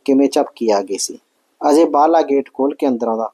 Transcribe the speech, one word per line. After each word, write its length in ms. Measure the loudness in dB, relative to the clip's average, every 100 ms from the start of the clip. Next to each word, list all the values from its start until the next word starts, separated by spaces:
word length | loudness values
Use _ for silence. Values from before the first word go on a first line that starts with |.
| 0
ਕਿਵੇਂ 240 | 2 2
ਝਪਕੀ 420 | 0 -4 -4 -2
ਆ 100 | -2
ਗਈ 160 | -2 -8
ਸੀ। 200 | -8 -12 _ _ _ -6 0
ਅਜੇ 140 | 2 2
ਬਾਹਰਲਾ 360 | 2 2 2
ਗੇਟ 280 | 2 -2 -2
ਖੋਲ੍ਹ 220 | -4 -4 -2
ਕੇ 120 | -2
ਅੰਦਰ 200 | -2 -4
ਆਉਂਦਾ 240 | -4 -6